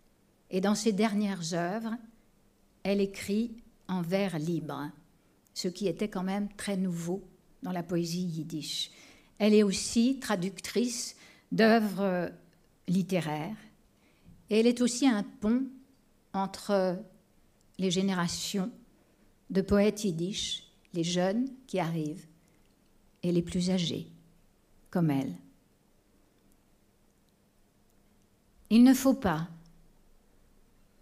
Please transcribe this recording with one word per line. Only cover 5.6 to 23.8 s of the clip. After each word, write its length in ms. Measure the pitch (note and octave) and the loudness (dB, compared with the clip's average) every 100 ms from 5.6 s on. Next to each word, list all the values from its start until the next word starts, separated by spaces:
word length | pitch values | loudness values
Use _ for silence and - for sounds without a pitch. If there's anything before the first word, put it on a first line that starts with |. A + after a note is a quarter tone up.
| F#3 | -6
qui 180 | F3 G3 | -4 -4
était 220 | E3 G#3+ | -2 -4
quand 140 | F#3+ | -4
même 260 | F#3 G3+ G#3 - | -4 -4 -6 -6
très 200 | - F#3+ | -4 -2
nouveau 460 | F#3+ E3+ E3+ F#3+ - - _ _ | -2 -2 -4 -6 -8 -20 _ _
dans 80 | F#3 | -6
la 120 | F3 | -6
poésie 420 | E3+ E3+ E3+ F3 F3+ | -2 -2 -2 -4 -4
yiddish. 680 | D#3+ D#3 D#3 D3 - - - - - _ - | -6 -6 -8 -6 -6 -8 -12 -20 -20 _ 0
Elle 160 | G#3 G#3+ | 4 6
est 80 | |
aussi 560 | G3+ F3+ - A#3 A#3+ C4+ | 4 0 -2 0 2 0
traductrice 960 | - G3+ F#3+ F3 - G3+ B3 - - - - - _ | -2 -2 -2 -6 -4 -2 -2 -4 -10 -14 -20 -20 _
d'œuvres 800 | F3 A3 A3+ G#3 F#3 G3 F3+ E3 - - _ _ _ - | 2 4 4 2 -2 -2 0 -4 -8 -20 _ _ _ -2
littéraires 720 | F#3 E3+ F3+ D3+ D3+ F3 A3 - _ _ _ _ _ - - - | -2 0 -2 -2 -4 -6 -10 -16 _ _ _ _ _ -20 -20 0
et 80 | G#3+ | 4
elle 80 | A#3+ | 4
est 140 | A#3+ | 4
aussi 260 | A#3+ - C#4 | 0 4 2
un 160 | G#3 | 2
pont 400 | G3+ - G#3+ B3 C4+ - - _ _ _ _ | -2 -4 0 0 0 -8 -20 _ _ _ _
entre 640 | F#3+ F#3+ - - G3+ F#3 F3+ - - _ _ _ _ _ - | -4 -4 -6 0 2 2 -2 -8 -20 _ _ _ _ _ -4
les 100 | F#3 | -2
générations 800 | F3+ G3 F#3 F3 - - G3+ F3+ - - _ _ _ _ _ - | 0 0 0 -2 -4 -4 -4 -4 -8 -20 _ _ _ _ _ -4
de 120 | F3+ | -2
poètes 420 | F#3+ G3+ G#3 G#3 | 2 4 4 2
yiddish, 640 | G3+ D#3+ F3 - - - - _ _ | -2 -2 -4 -4 -6 -8 -12 _ _
les 100 | E3+ | -4
jeunes 440 | E3+ F3 F#3 A3 C4+ - - | 0 0 0 0 -2 -6 -6
qui 140 | F#3 | -4
arrivent 480 | D#3 E3 D#3 F#3 - _ _ _ _ _ _ _ _ _ | -2 -2 -4 -8 -14 _ _ _ _ _ _ _ _ _
et 80 | F3 | 0
les 100 | F3 | 0
plus 280 | E3+ F#3 F3+ | 0 -2 0
âgés, 380 | F#3 | 2